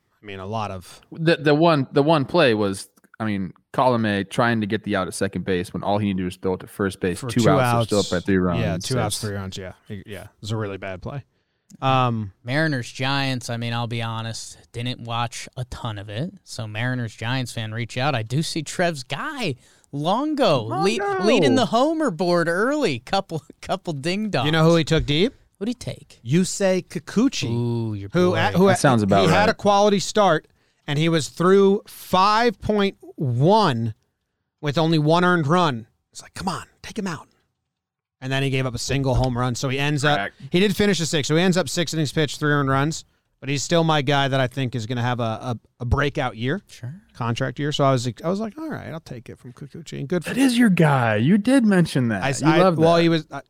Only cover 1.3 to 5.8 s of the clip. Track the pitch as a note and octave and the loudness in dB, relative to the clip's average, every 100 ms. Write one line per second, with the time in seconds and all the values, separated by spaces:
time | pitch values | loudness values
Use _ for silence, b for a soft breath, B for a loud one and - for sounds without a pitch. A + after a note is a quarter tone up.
1.3 | D#3 D3 D3 E3+ D3 B2+ D3 D3 D#3+ B2+ | 2 2 4 4 2 2 2 4 2 2
2.3 | F3 C3+ G#2+ G2+ G2 - _ _ - A2 | 4 4 4 0 -2 -10 _ _ -8 -4
3.3 | G2+ F2+ - _ - C3 A#2 A2 G2 G2 | -4 -6 -10 _ 0 2 2 0 -2 -2
4.3 | - A#2 A2+ G2+ G#2+ G#2 G2 E2+ - G2 | 0 0 0 -2 -4 -2 -2 -2 -4 -4
5.3 | F2+ F2 F2+ F2+ F2 | -4 -2 -2 -4 -6